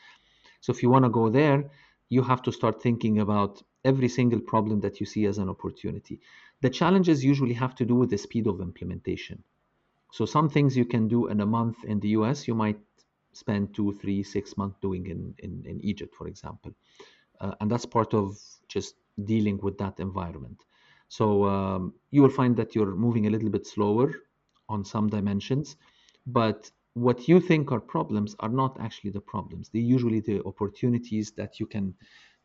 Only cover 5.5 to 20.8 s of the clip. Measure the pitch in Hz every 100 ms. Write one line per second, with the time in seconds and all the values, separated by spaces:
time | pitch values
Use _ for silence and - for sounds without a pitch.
5.5 | 87 92 - 95 95 - - _ - -
6.5 | - 127 - 165 190 175 147 131 139 127
7.5 | 120 127 - 117 123 123 101 - 120 107
8.5 | 92 90 - 92 90 - 87 - - _
9.5 | _ _ _ _ _ _ - 110 151 156
10.5 | 147 143 123 120 120 110 120 113 104 104
11.5 | 117 113 113 104 104 104 107 110 143 -
12.5 | 113 107 107 _ _ _ _ _ - -
13.5 | 101 101 - 104 101 101 98 98 101 -
14.5 | - 98 - 98 92 90 90 92 - 85
15.5 | 87 - - 104 - - - 82 - 80
16.5 | - - - _ _ - _ _ - 98
17.5 | - 107 120 - 117 110 110 98 101 -
18.5 | - _ 98 - _ _ - 101 110 104
19.5 | 98 98 98 98 - 95 95 87 78 62
20.5 | - _ _